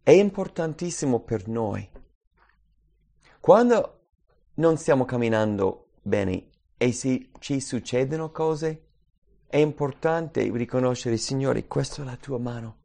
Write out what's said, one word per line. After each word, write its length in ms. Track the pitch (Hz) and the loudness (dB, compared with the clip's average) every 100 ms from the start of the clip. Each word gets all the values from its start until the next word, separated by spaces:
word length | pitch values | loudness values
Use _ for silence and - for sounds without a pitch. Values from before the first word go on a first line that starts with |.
È 100 | - | 8
importantissimo 1080 | 170 202 196 185 - 165 156 180 - 143 117 | 6 6 -2 -8 -4 -6 -4 -8 -4 -2 -2
per 260 | - 113 98 | -2 -6 -4
noi. 420 | 113 110 98 98 - - _ _ _ _ _ _ _ _ _ _ _ _ - | -4 -4 -6 -10 -18 -20 _ _ _ _ _ _ _ _ _ _ _ _ -2
Quando 600 | - 202 240 220 - - _ _ _ _ _ - | 6 6 6 2 0 -10 _ _ _ _ _ 0
non 200 | 165 160 | 2 2
stiamo 300 | - 135 123 | 2 2 2
camminando 840 | 123 117 110 107 101 95 - _ _ | 0 0 2 0 0 -2 -2 _ _
bene 480 | 101 101 95 92 - _ _ _ | -4 -2 0 -4 -8 _ _ _
e 160 | 123 | -2
se 380 | 120 131 127 - - | 0 -2 -4 -6 -18
ci 220 | - 139 | -6 -6
succedono 680 | - 123 - 123 135 160 160 | -4 -8 -4 -2 -2 -4 -8
cose, 580 | - 160 151 160 156 _ _ _ _ _ _ _ | -4 -2 -2 -4 -6 _ _ _ _ _ _ _
è 100 | 147 | 2
importante 920 | 151 143 143 - 160 165 151 - 107 | 2 0 -6 -2 -2 0 -2 -2 -2
riconoscere, 640 | 117 117 127 127 123 123 113 | -2 -2 0 0 0 -2 -2
"Signore, 520 | - 135 135 113 - | -2 -2 0 0 -2
questa 340 | 143 139 - | -4 -4 -8
è 40 | 135 | -12
la 120 | 120 | -12
tua 200 | - 127 | -8 -6
mano." 400 | 123 120 113 104 | -6 -8 -12 -16